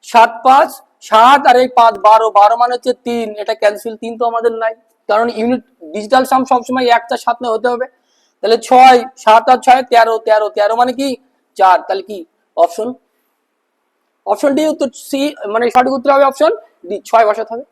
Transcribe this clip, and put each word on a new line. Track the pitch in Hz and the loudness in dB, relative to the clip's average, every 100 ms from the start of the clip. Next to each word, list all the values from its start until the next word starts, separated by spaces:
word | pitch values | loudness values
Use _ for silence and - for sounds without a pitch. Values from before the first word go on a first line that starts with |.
সাত | - 240 226 226 | 0 2 2 0
পাঁচ, | 262 269 320 - _ _ - | 0 2 0 -6 _ _ -2
সাত | 214 240 277 269 | 2 4 4 4
আর | 247 | 2
এই | 254 247 | 2 2
পাঁচ | 233 196 208 | 2 2 2
বারো, | 220 220 202 | 4 4 4
বারো | 208 233 | 4 2
মানে | 240 247 | -2 -2
হচ্ছে | 254 247 - | -6 -6 -6
তিন, | 233 220 214 | -6 -8 -10
এটা | 208 220 | -8 -2
ক্যান্সেল, | 208 208 233 220 | -2 -2 -12 -12
তিন | 226 226 | -14 -6
তো | 233 | -4
আমাদের | 233 233 226 | -2 -4 -4
নাই, | 226 220 _ _ - | -6 -8 _ _ -4
কারণ | 208 240 226 | -2 -2 -4
ইউনিট | 233 247 _ _ 214 | -4 -4 _ _ -14
ডিজিটাল | 208 208 262 262 | -14 -2 -2 0
সাম | 262 254 | -2 0
সবসময় | 247 240 254 247 233 | -4 -2 -4 0 0
এক, | 233 | -2
চার, | 247 | -8
সাত | - 233 | -6 -6
নয় | 247 | -6
হতে | 220 240 | -4 -4
হবে। | 240 254 _ _ _ _ _ | -4 -8 _ _ _ _ _
তাহলে | 202 226 - | -2 -2 2
ছয়, | 254 262 247 233 _ | 6 6 6 0 _
সাত | 220 220 226 | 2 2 4
আর | 254 | 0
ছয়, | 262 254 254 | 2 2 2
তেরো, | 233 226 226 226 | 0 0 -2 0
তেরো, | 214 214 208 | 0 0 -2
তেরো | 208 226 | -2 0
মানে | 247 247 | -2 -2
কি | 277 254 _ _ _ - | -6 -8 _ _ _ 0
চার, | 190 180 - | 2 2 -2
তাহলে | 196 185 | -10 -8
কি | 202 165 _ _ - | -16 -18 _ _ -2
অপশন, | 170 - 226 254 _ _ _ _ _ _ _ _ _ _ _ _ - | -2 -2 -10 -12 _ _ _ _ _ _ _ _ _ _ _ _ -6
অপশন | 202 294 277 | -2 -2 -2
ডি | 311 | -4
উত্তর, | 311 277 - - | -4 -8 -8 -10
সি | 277 285 285 208 | -6 -6 -6 -8
মানে | 220 240 254 | -4 -2 0
সঠিক | 254 269 | 0 -2
উত্তর | 262 | 0
হবে | 277 269 | 2 0
অপশন | 269 311 453 _ _ 175 | 0 -2 -2 _ _ -14
ডি, | 196 - | -12 -2
ছয় | 226 214 | 0 0
বসাতে | 208 220 | -2 -6
হবে। | 233 277 | -12 -16